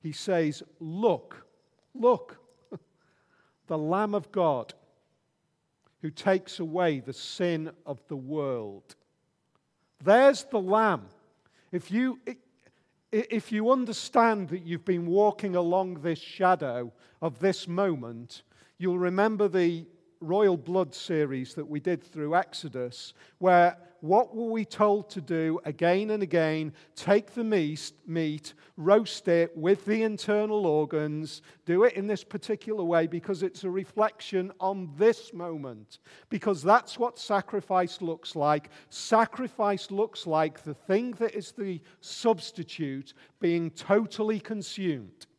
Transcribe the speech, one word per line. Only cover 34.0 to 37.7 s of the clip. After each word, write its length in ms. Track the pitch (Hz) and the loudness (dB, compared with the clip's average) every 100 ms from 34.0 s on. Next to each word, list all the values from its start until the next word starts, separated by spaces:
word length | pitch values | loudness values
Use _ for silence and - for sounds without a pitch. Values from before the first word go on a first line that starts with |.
| 214 - - 190 185 - | 0 0 -6 -4 -4 -4
on 300 | 185 196 180 143 | -4 -4 -8 2
this 360 | 214 226 - | 4 4 -4
moment, 640 | - 175 160 139 113 104 - _ - _ | -12 -10 -8 -10 -14 -18 -20 _ -20 _
because 340 | 214 - 185 | -4 -2 0
that's 360 | 151 226 - - | 6 6 4 -4
what 200 | 240 240 | -4 -4
sacrifice 840 | - 202 190 208 - | -2 -2 0 -6 0